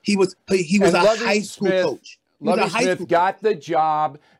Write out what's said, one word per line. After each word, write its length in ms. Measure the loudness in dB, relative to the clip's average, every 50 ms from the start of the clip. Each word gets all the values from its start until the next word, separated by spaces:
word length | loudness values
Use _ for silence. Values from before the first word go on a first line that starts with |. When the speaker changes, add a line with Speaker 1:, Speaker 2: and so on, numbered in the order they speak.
| -4
Speaker 1:
he 140 | -2 0 2
was, 180 | 0 0 -2 _ _ -2
he 280 | -2 -2 0 0 0 2
was 140 | 2 4 4
Speaker 2:
And 80 | 4 4
Speaker 1:
a 0 |
Speaker 2:
Lovie 180 | 2 2 0 0
Speaker 1:
high 160 | -2 -2 -2
school 280 | -2 -6 -8 -4 -2 0
Speaker 2:
Smith, 160 | 0 0 0
Speaker 1:
coach. 320 | -2 -4 -6 -12 -20 -20 _ _ _ _ -8
He 40 | -4
was 120 | -2 0 0
Speaker 2:
Lovie 40 | 0 -2
Speaker 1:
a 20 |
high 120 | -2 0 0
Speaker 2:
Smith 160 | 0 -2 -2
Speaker 1:
school 80 | -2
Speaker 2:
got 280 | 0 0 2 2 0 -2
Speaker 1:
coach. 60 | -2 -2
Speaker 2:
the 120 | -2 -2
job 640 | -2 -4 -4 -2 0 0 0 0 -2 -2 -4 -6 -10 _ _ _